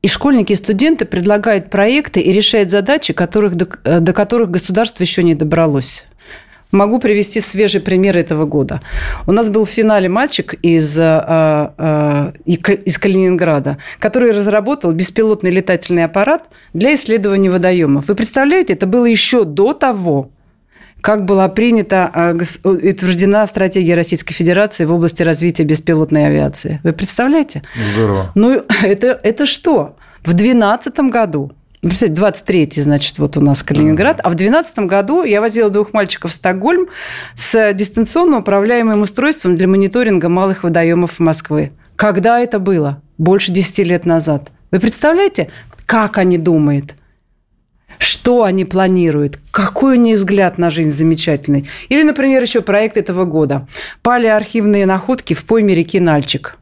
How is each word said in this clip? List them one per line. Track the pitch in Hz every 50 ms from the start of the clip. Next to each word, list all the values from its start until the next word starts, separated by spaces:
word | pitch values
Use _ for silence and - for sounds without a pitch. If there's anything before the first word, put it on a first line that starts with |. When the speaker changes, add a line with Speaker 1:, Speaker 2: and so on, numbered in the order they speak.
Speaker 1:
и | -
школьники, | 202 - - - 285 277 240 202 - 208
и |
студенты | 190 - - 214 190 262 320 320 320 214
предлагают | - - 185 175 202 208 208 202 226 214 196 185 202
проекты | - 196 202 214 254 294 294 - - 208
и | - -
решают | 185 202 208 - - 226 202 175
задачи, | 190 202 190 220 285 320 - - 156
которых | - 180 170 - 214 208 202 175
до, | 175 185 180 - - -
э, | - - 175
до | 165 180 180
которых | - 202 196 240 240 233 185
государство | 175 180 - - 185 208 233 220 - - 185
еще | 175 - -
не | 175 170 156
добралось. | 143 160 151 165 165 165 160 143 139 127 - - - - - _ _ _ - - - - _ - _ _ _
Могу | - 196 202 208 226 254
привести | 247 220 214 202 202 202 - 220
свежий | 196 - - 190 214 202 202 190
пример | - 196 185 185 190 202 185
этого | 175 160 - 165 151 156
года. | 147 151 147 135 - - 131 - - - - - - - - -
У | -
нас | 190 220 233
был | 214 196 220 214
в | 202
финале | - - 220 220 214 202 190 185
мальчик | 180 220 269 294 - - - - -
из, | - - 170 165 165 156 151 147 160
э, | 165 160 160 160 - - 165 160 160 156 151 151 147 143 -
э, | - - 160 151 151 151 147 147 143 143 - - - -
из | - 175
К-, | 170 - - 202
из | 196 - 190 160
Калининграда, | - - 196 190 190 190 185 185 170 180 165 151 143 131 139 143 139 - - - -
который | - 214 - 254 247 233
разработал | 214 208 202 208 202 214 202 226 294 285 - 175
беспилотный | 165 160 185 - - - 220 220 214 208 196 185
летательный | 175 190 185 190 185 175 175 - 180 170 165
аппарат | 160 165 196 202 269 311 330 - _ _ - _ _ -
для | 165 202 269 302
исследования | 277 - - 220 226 196 208 196 196 196 190
водоемов. | 185 180 170 185 185 180 165 143 139 143 143
Вы | - 208
представляете, | 202 226 220 - 269 269 285 330 381 349 - 190
это | - 208
было | 185 196 247 240
еще | 240 226 208 - - - 247 208
до | 160 147 165 196 247 302
того, | - 285 262 233 202 180 175 147 139 135 - _ _ _ _ _ _ _ _ _ _ - _ _ -
как | - 208 214 214 196
была | 180 202 196 190
принята, | 185 190 - 226 240 233 220 202 202 196 185 180 -
э, | - 170 170 170 170
гос-, | 170 175 165 - - -
утверждена | 190 190 170 151 196 190 196 185 185 180 170 196 196 202 214 214
стратегия | 202 - 208 196 185 185 196 185 165 175
Российской | 170 165 - - 156 - - 156
Федерации | - 175 165 175 190 208 208 - - 170
в | 151 170
области | 170 165 170 165 -
развития | 175 165 160 143 165 175 165 - 156
беспилотной | 147 156 156 156 - 165 156 156 156 156 151 147
авиации. | 147 147 147 143 143 139 - - 147 156 143 -
Вы | 170 156
представляете? | 160 202 190 - - 240 269 294 330 294 - - 143 - - - 120 110 104 101
Speaker 2:
Здорово. | 110 113 107 98 95 95 90 -
Speaker 1:
Ну, | 196 214 240 269 214 - - 226
<laughs> | -
это, | - 190 202 - 254 254 262 -
это | - 220 233 - 294
что? | 269 - - - 349 311 208 143 - - _ - - - - -
В | 160 170
двенадцатом | 175 208 247 262 240 220 202 214 240 - 277 - - 285 262
году, | 226 240 220 196 156 147 139 143 - _ _ _ _ _
ну, | - 175
представляете, | 180 - 240 190 156
двадцать | 165 202 208 - - -
третий, | - - 180 151 147 - 147
значит, | 143 147 147 143 143 - - -
вот | 147 139 -
у | 147
нас | 143 143 139 -
Калининград, | - - 147 147 151 151 156 156 196 180 320 -
Speaker 2:
Мгм. | -
Speaker 1:
а | 180
в | 170
двенадцатом | 160 190 208 254 320 330 - - - 208
году | 180 190 196 196 196 294 359 349
я | 269 202 202
возила | 220 233 214 233 226 208
двух | 196 208 208 208
мальчиков | - 214 202 185 - - - 180
в | 160
Стокгольм | - - 185 185 185 196 277 349 349 370 - - - - - - - - - -
с | - - - - 226 220 208 202
дистанционно | 190 208 196 - 226 226 - - 320 349 359 285
управляемым | 233 - 208 196 202 202 220 240 240 233 226 214 208
устройством | 208 190 - - 254 294 311 311 - 185 180
для | 165 185
мониторинга | 185 190 196 196 190 196 240 247 226 202 175 156 170
малых | 170 180 190 196 190 185 -
водоемов | 175 165 170 170 165 170 170 175 170 170 -
Москвы. | 170 160 156 151 - - 151 151 151 143 - - _ _ _
Когда | - 208 214 190 190 180 226 233 240
это | 247 240 233 208
было? | 185 190 190 170 151 143 139 143 _ _ _
Больше | - 160 170 190 202 - -
десяти | 175 190 185 - - - 202
лет | 170 180 170 175
назад. | 175 165 165 151 160 151 - - - _ _ _ _
Вы | - 190
представляете, | 190 226 220 - - 294 330 359 403 392 - - 165 - - - - - - - -
как | - - 226 214 202 202
они | 208 185 185 180
думают? | 170 160 180 165 160 151 147 143 139 143 147 - _ _ _ _ _ _ _ _ _ _ _ _ _ _ _ _ _ _ _ - -
Что | - - - - - 247 247 247 226
они | 196 185 190 185
планируют? | 190 - 190 190 185 185 180 175 165 147 147 147 139 143 - - -
Какой | - - 196 190 - - 262 269 262
у | 240
них | 240 226 220
взгляд | 208 196 180 202 196 190 180 185
на | - 175 170
жизнь | 151 165 160 151
замечательный? | 143 139 160 160 165 156 - 170 151 143 143 - 143 139 143 - - - - -
Или, | 262 294 320
например, | 302 302 - 277 269 269 262
еще | 247 233 - 233
проект | 226 - 202 202 220 220 220
этого | 226 196 - 180 180 185
года. | 175 151 160 156 135 139 135 127 - - - - - - _
Палеоархивные | _ 233 247 247 240 220 214 214 208 208 - 233 208 208 208 202 196
находки | 190 190 190 185 - 262 247 - - 160
в | - -
пойме | - 220 233 214 202 185
реки | 170 165 165 - 190
Нальчик. | 180 170 156 147 135 - - 143 - - - _